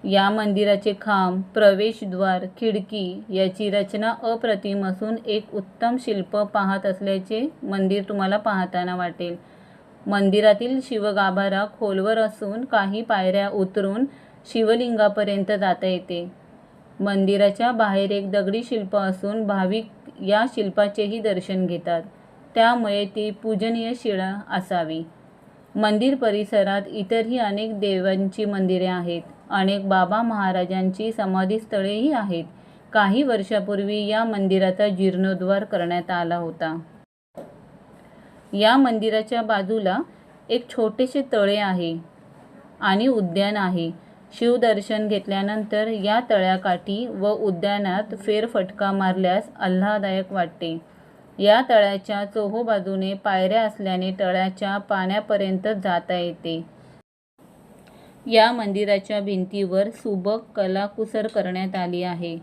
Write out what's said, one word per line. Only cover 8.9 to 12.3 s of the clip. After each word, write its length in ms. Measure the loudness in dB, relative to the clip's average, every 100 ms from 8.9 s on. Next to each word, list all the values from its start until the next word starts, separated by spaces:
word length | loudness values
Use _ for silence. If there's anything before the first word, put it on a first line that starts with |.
| -4
वाटेल. 400 | -6 -6 -8 -8 -14 -20 -20 -20 -20 -14 -2
मंदिरातील 760 | 2 4 6 6 6 2 -2
शिवगाभारा 840 | -2 -2 0 2 2 2 0 0 -2 -4
खोलवर 400 | -2 0 0 2
असून 460 | 0